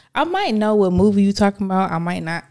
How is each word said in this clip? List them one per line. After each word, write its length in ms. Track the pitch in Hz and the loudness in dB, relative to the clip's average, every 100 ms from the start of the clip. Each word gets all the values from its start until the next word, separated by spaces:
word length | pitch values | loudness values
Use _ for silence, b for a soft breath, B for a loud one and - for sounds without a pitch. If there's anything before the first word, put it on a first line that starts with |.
| B | B
I 100 | - | -4
might 300 | 330 370 392 | -2 -2 -2
know 200 | 214 214 | 0 2
what 180 | 214 185 | 2 2
movie 300 | 180 208 202 | 4 2 4
you 100 | 196 | 2
talking 340 | 202 202 202 190 | 2 0 0 -2
about. 240 | 185 185 | 0 0
I 80 | 165 | -2
might 240 | 170 180 | -4 -6
not. 220 | 165 170 - | -6 -8 -8